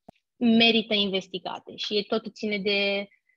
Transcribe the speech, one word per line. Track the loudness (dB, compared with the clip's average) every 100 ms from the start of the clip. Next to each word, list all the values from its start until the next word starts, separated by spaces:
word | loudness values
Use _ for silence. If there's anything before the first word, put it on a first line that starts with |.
| _ -20 _ -2
merită | 2 6 6 4 0
investigate. | -2 0 -2 -6 -12 -10 -12 -14 -12
Și | -6 -6
e, |
totul | -2 -4 -6
ține | -10 -6 -4
de, | -2 0 0 -2 -6 _ _